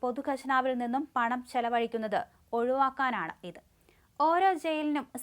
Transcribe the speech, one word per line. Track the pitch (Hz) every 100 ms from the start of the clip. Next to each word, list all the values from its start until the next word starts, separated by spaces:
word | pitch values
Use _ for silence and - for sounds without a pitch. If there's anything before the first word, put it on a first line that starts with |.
പൊതുഖജനാവിൽ | 247 247 285 269 262 262 262 254
നിന്നും | 240 254 294 -
പണം | 233 247 247
ചെലവഴിക്കുന്നത് | 254 233 233 233 226 220 190 - _ _ 233
ഒഴിവാക്കാനാണ് | 240 262 269 262 262 220 165 165 180
ഇത്. | 170 - _ _ _ _ -
ഓരോ | 302 339 381 349
ജയിലിനും | 330 311 302 294 262 240